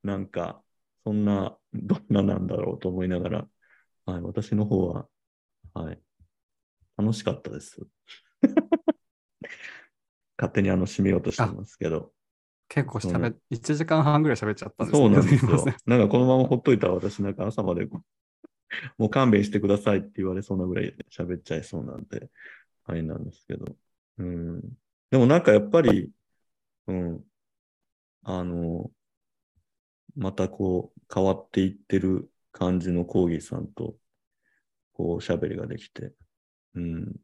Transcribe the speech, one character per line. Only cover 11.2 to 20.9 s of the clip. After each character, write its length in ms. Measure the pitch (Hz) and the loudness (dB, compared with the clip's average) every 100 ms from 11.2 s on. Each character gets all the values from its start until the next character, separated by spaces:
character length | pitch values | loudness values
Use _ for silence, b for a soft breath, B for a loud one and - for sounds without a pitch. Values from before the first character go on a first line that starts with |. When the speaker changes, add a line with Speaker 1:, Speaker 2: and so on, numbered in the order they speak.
Speaker 1:
と 80 | - | 0
し 60 | - | -2
て 80 | |
ま 200 | 117 104 104 | -2 -2 -14
す 100 | _ | _
け 120 | 87 | -4
ど。 220 | 80 - | -4 -8
Speaker 2:
あ、 120 | _ _ _ _ _ _ | _ _ _ _ _ _
結 200 | - 135 | -4 -4
構 100 | 110 | -4
喋 300 | 92 - 120 | -2 0 -2
っ-、 20 | |
Speaker 1:
う 20 | |
ん。 40 | - _ | -4 _
Speaker 2:
一 260 | 117 - 151 | -10 -4 -4
時 100 | 160 | 2
間 160 | 160 | 4
半 200 | 147 147 | 4 4
ぐ 60 | 151 | 4
ら 60 | |
い 20 | 117 | 0
喋 160 | 107 | -2
っ 20 | |
ち 100 | 104 | -4
ゃ 40 | - | -8
っ 60 | |
た 100 | _ | _
ん 40 | 113 | 2
で 60 | |
す 60 | 147 | 6
ね。 60 | 120 | 8
Speaker 1:
そ 0 | |
う 40 | |
な 100 | 101 | 8
ん 20 | |
で 140 | 92 135 | 8 6
す 80 | |
よ。 140 | 113 135 | 6 4
Speaker 2:
<laughs> 0 | |
す 20 | |
い 40 | 139 | 2
ま 40 | |
せ 0 | |
ん。 60 | - - | -4 2
Speaker 1:
な 120 | 123 | 4
ん 20 | |
か、 80 | 101 | 6
こ 100 | 123 | 6
の 80 | 127 | 6
ま 120 | 131 | 6
ま 60 | |
ほ 120 | 127 123 | 4 2
っ 60 | |
と 100 | - | 4
い 60 | 113 | 4
た 100 | 98 | 4
ら、 60 | |
私、 280 | 90 98 - | 0 -4 -4
な 80 | 98 | -6
ん 40 | |
か、 120 | 90 92 | -2 -4
朝 160 | - | -2
ま 120 | 98 | -2
で、 120 | 87 - | -2 -4
<laughs> 1120 | - _ _ _ _ - _ _ - 135 - | -8 _ _ _ _ -20 _ _ -12 -12 -2
も 80 | 110 | 0
う 40 | |
勘 200 | 135 131 | 4 4
弁 140 | 104 | 4
し 60 | 104 | 4
て 100 | 104 | 0
く 80 | 101 | 2
だ 80 | 101 | 2
さ 180 | 107 | 2
い 40 | 101 | 0
っ 20 | |
て 100 | - - | -2 -6
言 100 | 95 | -4
わ 80 | |
れ 80 | 92 | -4
そ 120 | 104 | -4
う 40 | 95 | -4
な 60 | |
ぐ 100 | 90 | -2
ら 80 | 90 | -4
い 140 | - | -6